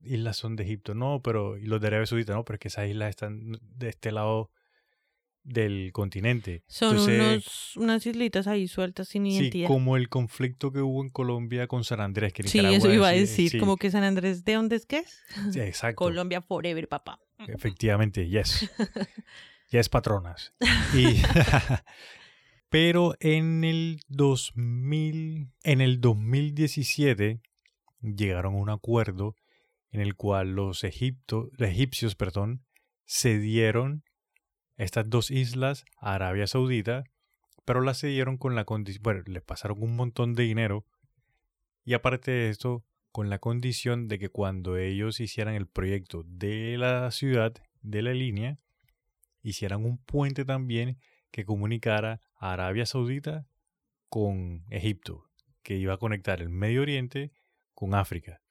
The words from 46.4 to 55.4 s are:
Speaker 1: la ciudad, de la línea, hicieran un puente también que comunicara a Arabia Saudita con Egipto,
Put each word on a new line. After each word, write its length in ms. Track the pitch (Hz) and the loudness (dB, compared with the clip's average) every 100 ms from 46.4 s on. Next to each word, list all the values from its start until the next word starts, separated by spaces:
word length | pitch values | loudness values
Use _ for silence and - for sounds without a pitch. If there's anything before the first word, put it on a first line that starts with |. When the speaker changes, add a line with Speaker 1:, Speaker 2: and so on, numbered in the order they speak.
| 101 107 113 120 | -6 -4 -4 -2
Speaker 1:
la 320 | 123 123 123 | 0 0 -2
ciudad, 420 | - 139 123 113 113 _ _ | -2 0 2 2 -2 _ _
de 200 | 107 104 | -8 -4
la 100 | 117 | -2
línea, 440 | 127 131 101 117 143 _ _ _ _ _ _ _ _ | -2 -2 -2 -4 -8 _ _ _ _ _ _ _ _
hicieran 420 | 110 98 101 98 | -10 -6 -4 -2
un 140 | 113 123 | -4 -4
puente 460 | - 143 139 139 | -4 -2 -2 -2
también 540 | 131 135 131 113 117 127 _ _ _ | -4 -4 -2 -2 -2 -6 _ _ _
que 120 | - | -10
comunicara 760 | 98 104 104 113 113 107 110 110 _ _ | -4 -2 -2 -2 0 0 0 -6 _ _
a 160 | 98 | -6
Arabia 340 | 92 92 101 117 | -4 -2 -2 -2
Saudita 600 | 135 120 135 143 156 143 _ _ _ _ _ _ | -2 -2 -4 -6 -8 -10 _ _ _ _ _ _
con 560 | 113 104 95 90 87 87 | -2 0 0 -6 -10 -8
Egipto, 540 | 104 107 98 - 85 - _ | -4 -2 -4 -8 -14 -16 _